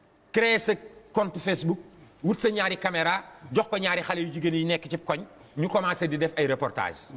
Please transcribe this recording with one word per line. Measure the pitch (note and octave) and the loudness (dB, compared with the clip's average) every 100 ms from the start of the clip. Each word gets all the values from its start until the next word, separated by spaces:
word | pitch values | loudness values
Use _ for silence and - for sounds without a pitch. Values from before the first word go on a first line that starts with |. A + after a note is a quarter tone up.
| _ _ _ | _ _ _
créer | A3 A3+ A3 | 2 4 4
sa | A3 G#3 - - - | 2 0 -4 -20 -4
compte | - F#3+ E3 | -2 0 -2
Facebook, | G3 F3 D#3+ - - - - - | -2 0 0 -2 -6 -20 -20 -4
wut | E3 G#3+ | -2 2
sa | A#3 | 2
ñaari | G#3 F#3+ F#3 | 2 0 0
caméra, | F#3+ F3 E3 F#3+ - - C3+ | -2 0 0 0 -4 -18 -4
jox | C3 - | 0 0
ko | G3+ | 0
ñaari | F#3 F3 | 0 0
xale | E3+ F3+ | -2 -2
yu | E3+ | -4
jigéen | D#3 E3 D#3+ | -2 0 2
yi | E3 | 2
nekk | E3 D3 | -2 -4
ci | E3 | -6
koñ, | - D3+ G3+ - - - | -4 -4 -6 -18 -10 -4
ñu | F3 | 0
commencé | G#3 F3+ F3 E3+ | 2 0 0 0
di | D3+ | 0
def | D#3 - | 0 2
ay | C#3 | 0
reportage. | C3 C3 - F#2 D#2+ - | 2 -2 -2 -4 -6 -14